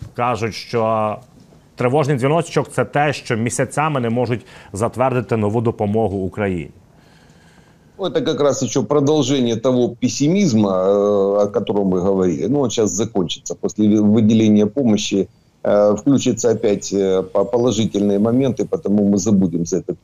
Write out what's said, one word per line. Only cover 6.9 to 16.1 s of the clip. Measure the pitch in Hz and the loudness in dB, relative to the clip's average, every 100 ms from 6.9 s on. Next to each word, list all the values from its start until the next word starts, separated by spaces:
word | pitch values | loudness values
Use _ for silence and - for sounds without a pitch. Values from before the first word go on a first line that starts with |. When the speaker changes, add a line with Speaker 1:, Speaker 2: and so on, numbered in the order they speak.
| _ _ - - - - - _ _ _ - | _ _ -20 -20 -20 -20 -20 _ _ _ -8
Speaker 2:
Ну, | 185 | -4
это | 165 | -2
как | 143 143 | -2 0
раз | 143 127 | 0 0
ещё | 120 139 | -2 -2
продолжение | 107 147 - 156 127 139 120 117 | 0 2 2 2 2 2 0 0
того | 131 127 120 - | 0 2 0 0
пессимизма, | 123 - 143 190 190 110 104 | -4 0 0 2 2 2 2
э, | 92 92 101 101 101 98 101 | 2 2 2 2 2 2 2
о | 104 | 0
котором | 107 98 101 98 | 0 -2 0 0
мы | 92 | 2
говорили. | 95 98 92 73 87 | 2 2 2 0 0
Ну, | 143 | 0
он | 127 | 0
щас | - 107 | 0 0
закончится. | 87 110 104 87 - - | -2 -4 -2 -4 -6 -12
После | 85 98 - 107 | -8 -6 0 2
вы-, | 107 | 4
выделения | 104 110 107 113 107 104 104 | 4 4 4 4 4 4 2
помощи, | 139 123 104 - 101 92 _ _ _ | 0 0 0 0 -2 -4 _ _ _
э, | 113 104 104 101 | 0 2 4 2
включатся | - | 2